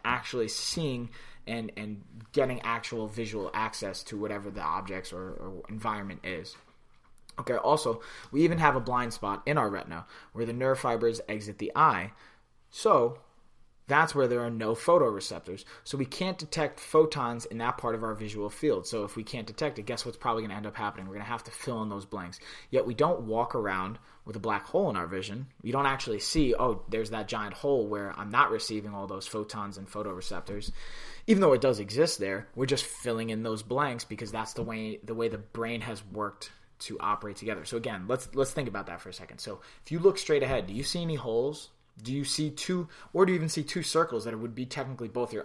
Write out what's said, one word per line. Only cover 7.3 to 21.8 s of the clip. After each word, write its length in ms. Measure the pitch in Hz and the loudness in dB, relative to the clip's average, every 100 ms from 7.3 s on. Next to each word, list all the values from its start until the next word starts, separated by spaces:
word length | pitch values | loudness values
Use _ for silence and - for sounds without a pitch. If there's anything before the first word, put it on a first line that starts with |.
| - | -8
Okay, 200 | 127 120 | -2 2
also, 440 | 123 151 131 113 - - - | 4 4 2 -2 -6 -16 -4
we 120 | 139 | 4
even 160 | 165 170 | 4 6
have 180 | 151 131 | 4 4
a 20 | |
blind 320 | 120 123 120 | 0 0 -2
spot 320 | - 101 101 - | -4 -2 -2 2
in 120 | 151 | 2
our 120 | 107 | 2
retina 360 | 95 - 82 - - - | 0 -6 -10 -12 -18 -12
where 140 | - 117 | -6 -4
the 80 | |
nerve 260 | 120 131 131 | 0 2 2
fibers 400 | 127 117 117 113 - | 2 4 2 2 -4
exit 300 | 107 104 - | -6 -6 -6
the 160 | 104 - | 0 6
eye. 380 | 156 98 95 - - - _ _ _ | 6 6 -2 -10 -20 -20 _ _ _
So 460 | - 220 160 117 120 - - - - - _ - | 2 8 8 6 0 -16 -20 -20 -20 -20 _ 4
that's 260 | 143 160 | 6 6
where 140 | 143 127 | 4 4
there 140 | 120 | 4
are 100 | 120 | 0
no 240 | 113 110 113 | -2 0 2
photoreceptors. 880 | - 170 123 101 - 85 - 95 - - | 6 8 8 2 -6 -8 -10 -12 -12 -16
So 140 | - 135 | -8 -4
we 80 | 127 | -4
can't 320 | - 185 170 | -2 -2 -4
detect 420 | 156 165 143 - | -6 -2 -2 -2
photons 680 | - 156 156 151 120 117 - | 4 6 6 2 -2 -4 -6
in 120 | 113 | -4
that 220 | 120 - | -2 0
part 160 | 120 113 | 0 0
of 80 | |
our 100 | 113 | -2
visual 380 | 104 107 104 104 | -4 -6 -4 -6
field. 340 | - 151 98 - | 0 2 2 0
So 180 | 113 | -4
if 120 | 101 113 | -4 -6
we 80 | |
can't 240 | 104 123 104 | -8 -8 -8
detect 320 | 104 151 110 | -4 -4 -4
it, 80 | 104 | -6
guess 180 | 117 123 | -6 -6
what's 100 | - | -4
probably 280 | 123 113 | -2 0
gonna 100 | 107 | -2
end 140 | 98 104 | -6 -8
up 80 | 98 | -4
happening? 320 | 104 98 95 | -6 -6 -10
We're 80 | 101 | -10
gonna 100 | 104 | -6
have 180 | 117 - | -6 -8
to 60 | |
fill 300 | - - 117 | -8 -6 -4